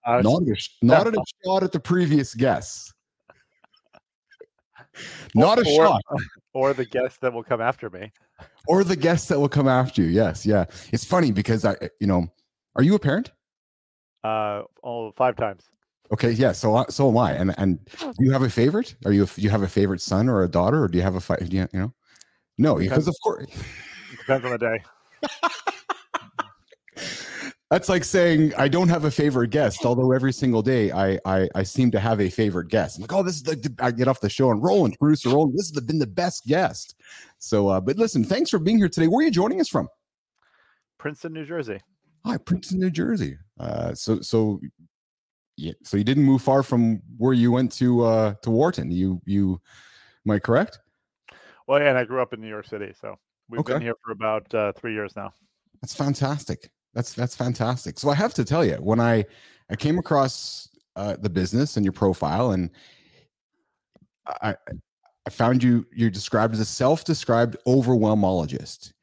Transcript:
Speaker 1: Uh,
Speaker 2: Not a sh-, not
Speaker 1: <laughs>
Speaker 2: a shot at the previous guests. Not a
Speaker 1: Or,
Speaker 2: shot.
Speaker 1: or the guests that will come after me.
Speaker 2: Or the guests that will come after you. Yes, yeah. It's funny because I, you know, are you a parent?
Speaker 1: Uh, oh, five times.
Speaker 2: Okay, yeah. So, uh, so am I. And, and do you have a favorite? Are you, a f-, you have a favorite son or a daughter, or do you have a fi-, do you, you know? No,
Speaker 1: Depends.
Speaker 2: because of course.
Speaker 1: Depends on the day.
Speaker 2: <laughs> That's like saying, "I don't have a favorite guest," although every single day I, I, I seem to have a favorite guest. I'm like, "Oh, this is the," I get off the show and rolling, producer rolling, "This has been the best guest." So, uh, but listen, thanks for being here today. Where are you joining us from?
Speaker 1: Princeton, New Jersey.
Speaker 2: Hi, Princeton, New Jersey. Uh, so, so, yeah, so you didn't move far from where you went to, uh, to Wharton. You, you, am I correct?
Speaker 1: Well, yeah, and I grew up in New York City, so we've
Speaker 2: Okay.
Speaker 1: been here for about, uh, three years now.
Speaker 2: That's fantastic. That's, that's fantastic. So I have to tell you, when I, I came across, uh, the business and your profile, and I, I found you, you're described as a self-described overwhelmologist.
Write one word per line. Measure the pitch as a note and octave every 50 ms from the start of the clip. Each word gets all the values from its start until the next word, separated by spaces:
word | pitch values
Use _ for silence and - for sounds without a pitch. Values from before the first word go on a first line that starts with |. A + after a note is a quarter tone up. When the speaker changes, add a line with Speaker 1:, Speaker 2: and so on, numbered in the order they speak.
| _
Speaker 1:
Uh, | A#2+ A#2+ B2 G2+
Speaker 2:
Not | A2 C#3 F3+
a | F3+ C3 G#2
sh-, | - - - _ _
not | A#2 A#2+ C3 D#3+ G3+
Speaker 1:
<laughs> | A3+ A3
Speaker 2:
a | G#3+ G#3 - - _ -
shot | F3+ F#3+ G3
at | F#3+ F#3
the | - D#3+
previous | - - F3+ F3+ F3 D3 D3+ D3 C3+ - -
guests. | A2+ C3 C3 G2 B1+ - - - - - - _ _ _ _ _ _ _ _ - _ _ _ _ _ _ _ _ _ _ _ _ - _ _ _ _ _ _ - _ - _ _ _ _ _ _ - - _ _ - - - - - - - -
Not | A2 C#3+ F#3 A3 A#3+
a |
Speaker 1:
Or, | A#3+ D#3 D3 D#3 D#3+
Speaker 2:
shot. | D#3 C#3 A2+ - - - C3+ - - - - _ _ _
Speaker 1:
or | C3+ C3 C#3 C#3
the | C3 B2+
guests | - - B2+ B2+ B2+ - _
that | - B2+
will | A#2+ A#2 A2
come | - B2 A2+
after | A2+ A#2+ B2+ _ - G#2+
me. | F2+ F2+ G#2 A2 _ _ _ _ _ _ - _ _ _ _
Speaker 2:
Or | - E3 F#3+ G3
the | E3+ F#3+
guests | D3 C#3 E3 E3+ D#3+ -
that | - F3 C#3+
will | C#3+ C#3
come | - D3 C#3
after | C3+ B2+ B2+ B2+ B2+ - -
you. | F2
Yes, | D#2+ E2 G#2 A2 F2+ D#2 - -
yeah. | G#2 G#2+ G2 E2+ - - - - -
It's | - A2+ -
funny | - F3 F3+ E3+ C3
because | G2+ F#2+ G2+ - A2+ G#2+ G#2
I, | G#2 F#2+ - - F2 _ _
you | G#2
know, | G2+ F#2 F2+ E2+ E2 _ _ _ _ _ _ _ _ _
are | -
you | C3+ D#3+ G#3
a | G3+
parent? | - - - G3+ B3+ - _ _ _ _ _ _ _ _ _ _ _ _ _ _ _ _ _ _ -
Speaker 1:
Uh, | A2 A2 G#2+ G#2+ G#2 G#2 G2+ G#2 - _ _ -
oh, | B2+ A#2 A#2+ A2+ A2
five | - - B2+ B2+ A2
times. | - A#2+ G#2+ G2 F2 _ _ _ _ _ _ _ _ _ _
Speaker 2:
Okay, | A2 - - A#2+
yeah. | A#2 A2 C3 A#2+
So, | F#2 - - A2 G#2+
uh, | A#2+ C3 -
so | - - C#3 C3
am | G#2+
I. | A#2 B2 E2+ C2+
And, | - F2+ F#2+ E2+
and | - G2 F#2+ F2 - - - - -
do | E4 C#4+ A#3+ - C#3
you | C3
have | C3+ C3+
a | C3 A#2
favorite? | - A#2+ A#2 C#3+ E3+ G#3+ B3+ - - _ -
Are | G2 G2+
you, | G2+
a | G2
f-, | F2+ -
you | - G2+ G#2
have | G#2 G#2+
a | G2
favorite | F2+ - G2+ G2+ F#2+ F#2+ E2+
son | - - G2 F#2+ A2+
or | C3 A#2+ G2 F#2
a | F2
daughter, | - F2 F2 G#2 C#3+ D#3 C3+
or |
do | F2+ E2+
you | F2 F2
have | F#2+ F#2
a | F#2
fi-, | - - F2+
do | - F2 E2+ F2+
you, | F#2+ F#2 -
you | - F#2
know? | F#2+ A#2 - _ _ _ _ - - _ _ _ _ _ _
No, | - B2+ D#3 A2 D2
Speaker 1:
Depends. | F2+ F#2+
Speaker 2:
because | - D3+ D3+
of | F3 D#3+ - -
course. | A3 - - - - - - - - - - - - - - - - -
Speaker 1:
Depends | - - - C3+ C3+ A#2+
on | B2+
the | B2
day. | A2+ A#2+ A2+ A2+ A2 - - _ _ _ _ _ _ - C#4+ - - -
Speaker 2:
<laughs> | - - - - - - - - - F#4+ - - _ - - - - _ - - - - _ _ _ - _ _ _ _ - - - - - - - - - - C#4 - _ _ _
That's | D#3 F#3 F3+
like | - F#3+ F3 C#3
saying, | - - F#3+ F3 F3 E3 D3+ D#3 D3+ -
"I | - C3+
don't | C#3+ C#3 F3 F#3 E3+
have | E3 D#3+ D3
a | D3+
favorite | - - D3 D3 B2+ B2+ A#2 A#2
guest," | - D3+ C#3+ A2 - - -
although | A#2+ B2 B2 B2+ B2+
every | B2+ C3 B2+ C3+ B2+
single | - C#3 B2+ A#2 A2+
day | G#2 B2+ C3 A#2+ G#2+ G2
I, | - F#2 G2 F#2+ F#2+ F2+ -
I, | F#2+ F#2+ F#2+ F#2+ F2+ -
I | F#2+ G2
seem | - - - B2+ A#2+
to | - G#2
have | G2 A#2 A2+ G#2
a | G2+ F2+
favorite | - - A2+ G#2 F2 F2+ E2+
guest. | D#2+ - A2 D#2+ - -
I'm | - G2+
like, | A#2 E3+
"Oh, | G3 F#3
this | F#3 F3
is | D3+ B2
the," | D#3+ D#3+ C3 G#2+ D3 A#2 -
I | A#2 B2+
get | A#2+ A2+ B2 C3
off | C3 -
the | - G2+
show | - - C3+ B2+
and | A2+ G#2
rolling, | A#2+ F3 G3 G3+ D#3+ A2 - _
producer | C#3 D3+ D#3 C#3+ - B2+
rolling, | C3 D3 D#3+ C#3+ B2+
"This | F3+ G3 E3 D3+
has | D3
been | A#2+ A2 D#3
the | D#3+ C3+
best | G#2+ F#2 - - F3+ - - _
guest." | A#2 D3+ F3 F#3 - - - - - - _ _ - - - - - _ _
So, | - - A2+ G#2 G2+ G2
uh, | F#2+ F#2+
but | F#2 A2+ D3
listen, | G3+ A3+ A3 - B2+ A2
thanks | - F#3+ B3 E4 -
for | - F#3+
being | D#3 F#3 A3+
here | A3+ G3+ E3+
today. | - - E3
Where | D#3+ F#3 B3+
are | D#4
you | D#4+
joining | G#3+ E3+ F#3+ A#3 F4+ F#4+
us | D#4+ -
from? | - C3+ D2 - _ _ _ _ _ _ _ _ _ _ _ _ _ _ _ _ _ _ _ _ _
Speaker 1:
Princeton, | _ - D3 D3 _ - E3+
New | D#3+ D#3+ D3+
Jersey. | C#3 F3 E3+ C3+ A2 G2+ G2 _ _ _ _ _ _ _ _ _
Speaker 2:
Hi, | A3 A#3+
Princeton, | - _ - F3+ F3+ - - F#3 F#3
New | F#3 F#3
Jersey. | D3+ D#3 - - A#3 F#3+ A#2 C#2 C#2 D#2 - _ _
Uh, | - - D#2 - - - - -
so, | - - - A2 -
so, | - - - A2+ A2 G#2+ G2+ - - - _ _ E2+ _ _ _ _ _ _ _ _ _ _ _ _ _ _
yeah, | - D2+ D#2+ - _
so | _ - -
you | G2+ G#2
didn't | A2+ C3+ C#3+ C#3+
move | C3+ C3+ C3
far | - - C3+ C#3 C3
from | - B2+ A#2+ A#2 A2+ A2+ G2 - - A#2+
where | A#2 A2 C3 C3
you | A#2+ A#2 A#2+ A#2+
went | B2+ C3 A2+ -
to, | - B2+ B2 B2 A#2+ A#2
uh, | A2+ A2+ A2 A2 G#2+ G2+ -
to | - A#2
Wharton. | A2+ A2+ D3 F3+ F3+ - C#2+ -
You, | F2 F2+ F#2+ F#2+ F#2 E2+ _
you, | F2+ G2 G2+ G2 F#2 F#2 F2 _ _ - - - - _ - _ _ _ _ _
am | G#2
I | G#2 G2+
correct? | - - A#2 C#3 G3+ - - - _ _ _ _ _ _ _ _ _ - _ - - - _ _ _
Speaker 1:
Well, | - C3+ C#3+
yeah, | D3
and | C#3+ C3
I | B2+ B2
grew | G#2+ B2+ B2+
up | B2 A#2 B2+
in | A2
New | A2 A2
York | G#2+ G#2+ G2
City, | - A2+ G#2 G2+ G2 - _
so | - G#2+ G2+ _ _ _ _ _ _
we've | _ A#2 A#2+
Speaker 2:
Okay. | D#3 B2+ C3
Speaker 1:
been | -
here | A#2+ A#2 A2+ _ _
for | A2+
about, | A2 G2 A2 A2 A2 A2 G2+ _ -
uh, | A2 G#2 G2+ F#2+
three | - - A#2
years | A2 G#2+ G#2 F#2+ _
now. | G#2 G2 G2 _ _ _ _ _ _ _ _ _ _
Speaker 2:
That's | - - -
fantastic. | - C#3+ C#3+ C#3 - C#3 C3 D3+ C#3+ - - - - - _ _ _ _ _ _
That's, | A#2 A#2 - -
that's | - B2 B2 -
fantastic. | - B2 B2 A#2 - A#2+ A2+ B2+ B2+ - - -
So | - - C#3+
I | C#3+
have | D3 G#3 A#3 -
to | - B2
tell | - D3 E3 E3
you, | G2+ C#2+
when | A#1+ D2 G2 A2 A#2
I, | A#2 A#2 A#2 A2 G2 - - - - - _ _ _ _
I | G2
came | - - D3 D#3+
across, | F3+ D#3+ - D#3 C#3 C3+ C3 - - - - - - - _ _ _ _ _ _
uh, | - G2+ G#2 G2 -
the | G2+ G#2
business | E2 F#2 F#2 F2+ G#2 A#2+ D3 D3 -
and | A2+ G2+
your | F#2+ F2+
profile, | - G#2 G2 F2+ - - D2 D#2 G2+ B2 B2
and | G2 F#2 F2+ E2 _ _ - - _ _ _ _ _ _ _ _ _ _ _ _ _ _ _ _ _ _ _ _ _ _ _ _ _ _ _
I, | - - - - G#2+ G2 _ _ - - - _ _ _ _ _ _ _ _ _
I | -
found | - - A#2+ A#2 C3 B2+ A#2+
you, | B2 A#2+ A#2 - _ -
you're | A2+ A#2 A2+
described | F#2 G#2 - - - A2 A2 A2+ A2
as | G#2+
a | A2
self-described | - - - B2 C3 D#3+ D#3+ - - D#3+ - - - A#2 A#2 A#2+ A#2 A2 - _
overwhelmologist. | B2+ B2+ C3+ B2 B2 B2+ A#2 G#2+ G#2+ A2 G#2+ G2 F#2 F#2+ F2+ D#2+ C#2 C2 - - - - - - - _ _